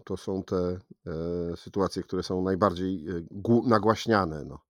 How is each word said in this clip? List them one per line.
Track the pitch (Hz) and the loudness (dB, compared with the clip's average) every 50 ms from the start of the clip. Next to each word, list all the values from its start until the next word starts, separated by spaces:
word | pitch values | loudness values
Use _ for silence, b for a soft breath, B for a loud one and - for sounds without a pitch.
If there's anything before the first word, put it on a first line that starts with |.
| - | -10
to | - 98 | -10 -10
są | 90 - - 95 95 92 | -8 -6 -6 -4 -4 -4
te, | - 101 | -2 -2
e, | 92 90 90 90 92 - - - _ - 90 80 80 82 85 87 87 85 85 85 | 0 0 0 -2 -4 -8 -16 -20 _ -12 -8 -6 -6 -4 -4 -4 -4 -4 -6 -6
sytuacje, | - - - - 101 95 87 - 95 85 | -8 -10 -6 -2 0 0 0 0 -4 -6
które | - 95 92 87 | -4 -4 -4 -4
są | - 95 92 | -2 -2 0
najbardziej, | 92 95 95 87 104 98 87 85 92 95 95 87 73 87 | 0 0 2 4 4 2 2 0 -2 -4 -4 -4 -6 -8
e, | 90 85 82 78 | -8 -8 -8 -10
gł-, | - 101 98 113 117 120 - | -12 -4 2 4 4 4 6
nagłaśniane, | 127 113 107 95 110 110 - - - 113 101 95 80 78 73 71 | 6 4 6 6 4 2 2 2 2 4 4 4 2 -2 -6 -8
no. | 73 67 - _ | -10 -12 -16 _